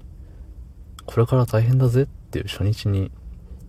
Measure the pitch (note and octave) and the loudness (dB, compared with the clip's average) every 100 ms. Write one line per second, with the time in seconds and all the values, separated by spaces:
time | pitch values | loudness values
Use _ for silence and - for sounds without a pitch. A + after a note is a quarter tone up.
0 | - - - - - - - - - - | -14 -18 -18 -18 -16 -16 -18 -18 -18 -16
1 | - A#2 A#2 B2+ A#2+ A2 A#2 C3 B2+ B2+ | -4 2 4 4 4 4 4 6 6 4
2 | C#3+ - - - G2 - G2 G#2+ G#2 G2 | 2 -2 -6 -6 -4 0 0 2 0 0
3 | F#2+ - - - - - | -2 -6 -16 -16 -16 -16